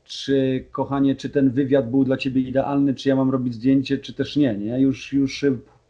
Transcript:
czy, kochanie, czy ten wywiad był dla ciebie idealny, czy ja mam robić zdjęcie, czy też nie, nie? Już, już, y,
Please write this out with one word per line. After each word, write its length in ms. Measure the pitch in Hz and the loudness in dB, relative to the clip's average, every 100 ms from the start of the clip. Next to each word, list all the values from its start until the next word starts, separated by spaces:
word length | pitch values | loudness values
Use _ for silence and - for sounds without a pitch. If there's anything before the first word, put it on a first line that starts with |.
czy, 640 | - - - 139 131 131 - | -18 -10 -2 0 0 -2 -6
kochanie, 440 | - 131 139 139 131 | -8 -4 0 0 0
czy 140 | 123 | -2
ten 200 | 147 135 | 2 2
wywiad 400 | 123 131 135 113 | 2 2 2 2
był 140 | 135 | 2
dla 140 | 127 131 | 2 0
ciebie 240 | 139 127 | -2 -2
idealny, 520 | 127 131 135 143 139 123 | 0 -2 0 2 0 2
czy 140 | 139 | 2
ja 60 | 135 | 2
mam 140 | 131 | 2
robić 220 | 135 123 | 0 -2
zdjęcie, 440 | 113 127 135 135 139 | -2 2 2 2 -4
czy 160 | - | -4
też 220 | 127 131 143 | -6 -4 0
nie, 200 | 135 101 | 0 0
nie? 220 | 104 127 | -4 0
Już, 340 | 135 127 - | 0 0 -2
już, 300 | 139 135 - | -2 -2 0
y, 140 | 143 123 - _ | 0 -2 -6 _